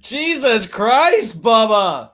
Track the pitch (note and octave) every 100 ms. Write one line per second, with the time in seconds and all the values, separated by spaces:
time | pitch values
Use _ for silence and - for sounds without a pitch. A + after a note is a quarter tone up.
0 | - C4 D#4 E4 C4 A3+ F#3+ - G#3+ C4
1 | E4 A4 A3+ E3 A#3 A3+ A3 G#3 F#3+ C#3+
2 | A2+